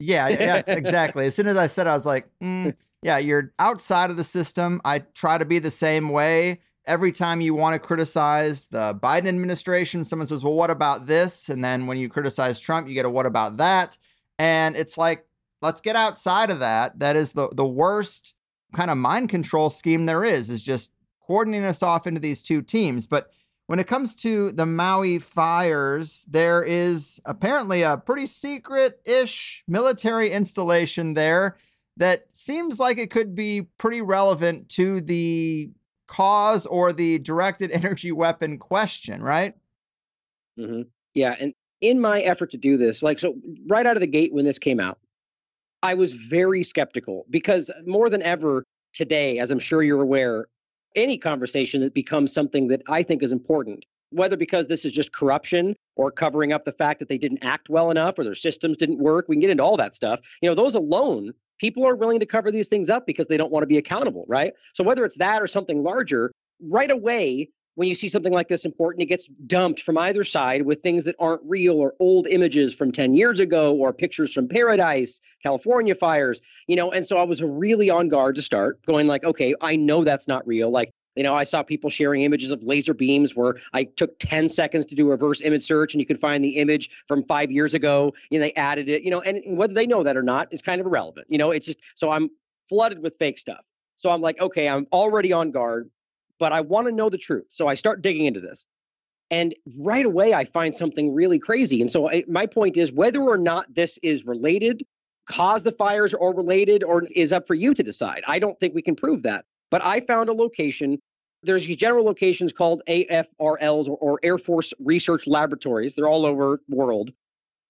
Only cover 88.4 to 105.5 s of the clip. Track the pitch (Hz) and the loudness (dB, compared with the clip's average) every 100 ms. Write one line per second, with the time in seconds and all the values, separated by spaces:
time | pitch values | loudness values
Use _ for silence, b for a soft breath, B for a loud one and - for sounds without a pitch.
88.4 | 151 156 143 147 139 151 180 180 185 202 | -2 0 -2 -2 -2 -2 -2 -2 -2 -4
89.4 | 196 175 208 202 240 220 143 131 127 131 | -4 -2 0 0 2 2 2 0 0 0
90.4 | 165 160 - 180 185 143 82 - - 147 | -2 -6 -4 -4 0 -2 -4 -12 -4 0
91.4 | 151 156 160 - B - 156 156 156 _ | 0 0 -4 -12 B -4 -2 0 -2 _
92.4 | _ _ - 202 226 180 156 - 151 - | _ _ -2 2 2 0 -8 -2 -4 -4
93.4 | - - _ _ _ - 180 170 160 - | -12 -14 _ _ _ -4 0 2 0 0
94.4 | 185 175 143 139 139 180 214 208 185 170 | -2 0 0 0 0 2 4 2 2 2
95.4 | 160 131 117 117 120 _ _ _ _ - | 0 0 -2 -2 -8 _ _ _ _ -2
96.4 | 160 160 151 208 240 220 220 185 - 120 | 0 0 2 0 2 0 0 -2 -4 -4
97.4 | - - 147 135 220 202 190 156 151 101 | -4 -2 -2 2 0 0 -2 0 0 -2
98.4 | 87 - - _ _ _ _ _ - 170 | -10 -16 -20 _ _ _ _ _ -6 -2
99.4 | 170 - - 127 165 254 247 175 220 180 | -2 -4 -16 -6 -2 2 2 4 4 4
100.4 | - 170 160 156 160 151 147 139 180 156 | 0 -2 -2 -2 -4 0 0 2 4 2
101.4 | - 240 214 120 120 175 165 170 185 170 | 2 0 2 2 2 0 0 0 0 -2
102.4 | 214 226 196 170 156 135 220 277 262 202 | 0 2 2 2 0 2 2 4 2 4
103.4 | 170 175 - 170 170 - 165 143 113 120 | 2 0 -4 -2 -2 -2 -2 -2 -2 -2
104.4 | 147 196 226 226 - _ _ _ - - | 0 2 0 -2 -10 _ _ _ -10 0
105.4 | 180 | 2